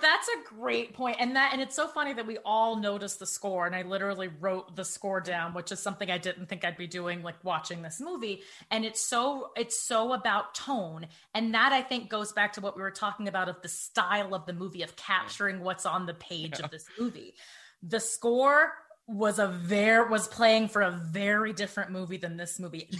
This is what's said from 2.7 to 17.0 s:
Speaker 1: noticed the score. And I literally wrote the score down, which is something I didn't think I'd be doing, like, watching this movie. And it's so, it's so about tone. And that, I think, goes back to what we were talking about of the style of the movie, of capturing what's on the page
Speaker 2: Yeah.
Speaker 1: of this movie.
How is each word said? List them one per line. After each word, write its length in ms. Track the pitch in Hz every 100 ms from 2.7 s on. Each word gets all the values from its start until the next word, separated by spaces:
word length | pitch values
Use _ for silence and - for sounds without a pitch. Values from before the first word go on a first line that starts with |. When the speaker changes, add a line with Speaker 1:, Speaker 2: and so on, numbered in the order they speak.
| 220
Speaker 1:
noticed 440 | 208 202 196 -
the 60 | 180
score. 400 | - 202 185 175
And 80 |
I 100 | 185
literally 440 | 180 196 196 190 185
wrote 480 | 151 190 185 185 175
the 80 |
score 380 | 180 - 196 190
down, 320 | 175 175 170
which 180 | 175 -
is 80 | 196
something 320 | 202 175 190
I 60 | 180
didn't 300 | 180 175 180
think 180 | 185 175
I'd 100 | 170
be 120 | 175
doing, 340 | 180 175 175
like, 180 | 170 170 185
watching 360 | 156 - 170
this 200 | 160 -
movie. 400 | 311 339 220 190 - - -
And 120 | 220
it's 160 | 220 220
so, 520 | - 240 269 269 - -
it's 240 | 233 -
so 320 | - 226 233
about 420 | 254 226 202 - -
tone. 520 | 269 254 165 160 160 - _
And 200 | 214 226
that, 180 | 226 262
I 100 | 269
think, 260 | 262 247 190
goes 240 | 214 208
back 180 | 208 208
to 80 | 208
what 140 | 196 185
we 60 |
were 100 | 190
talking 360 | - 202 196 202
about 180 | 190 180
of 140 | 175
the 80 | 170
style 640 | - - 226 185 208 190 185
of 100 | 175
the 60 |
movie, 280 | 175 190 175
of 140 | 160 -
capturing 640 | - 190 - - 202 190
what's 240 | 180 185 185
on 220 | 180 175
the 80 | 165
page 440 | - 170 160 135
Speaker 2:
Yeah. 60 | 151
Speaker 1:
of 60 |
this 160 | 156 -
movie. 360 | -